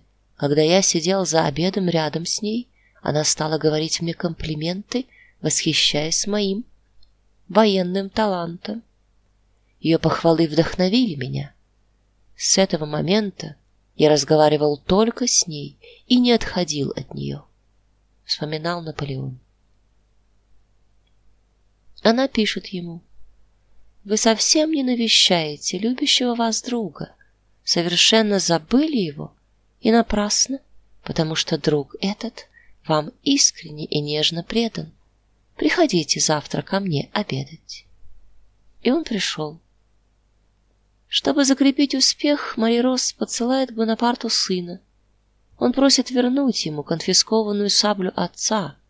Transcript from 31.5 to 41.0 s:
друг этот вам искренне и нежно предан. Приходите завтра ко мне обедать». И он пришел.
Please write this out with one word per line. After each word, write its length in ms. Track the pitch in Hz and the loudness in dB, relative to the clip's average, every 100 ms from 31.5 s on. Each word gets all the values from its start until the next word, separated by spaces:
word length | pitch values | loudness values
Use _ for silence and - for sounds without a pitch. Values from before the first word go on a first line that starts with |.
| 156 | 0
друг 360 | 156 147 139 - | 0 0 -2 -6
этот 460 | 196 208 226 - - _ - - - | -6 -4 -10 -12 -20 _ -20 -20 -2
вам 240 | 156 151 - | -2 -2 -6
искренне 640 | - 277 - - 160 151 151 | -2 2 2 0 -16 -14 -6
и 140 | 151 | -4
нежно 440 | 147 151 151 165 | -2 -2 -2 -4
предан. 480 | 175 226 233 - 160 _ _ _ _ _ _ _ | -4 -2 -2 -6 -12 _ _ _ _ _ _ _
Приходите 640 | - - 320 180 147 156 | -2 2 2 2 0 0
завтра 440 | - 151 - 156 | 2 0 -2 -6
ко 160 | - 196 | -2 -4
мне 320 | 196 143 - | 0 -2 -2
обедать». 720 | - 214 135 135 160 _ - - - - - - - - _ _ _ | -6 -4 -6 -6 -14 _ -20 -20 -20 -20 -18 -20 -20 -20 _ _ _
И 80 | - | 0
он 120 | 277 | 0
пришел. 560 | 311 214 - - 156 160 _ _ _ _ _ _ _ _ _ _ _ _ _ _ | -2 -4 -4 -6 -8 -10 _ _ _ _ _ _ _ _ _ _ _ _ _ _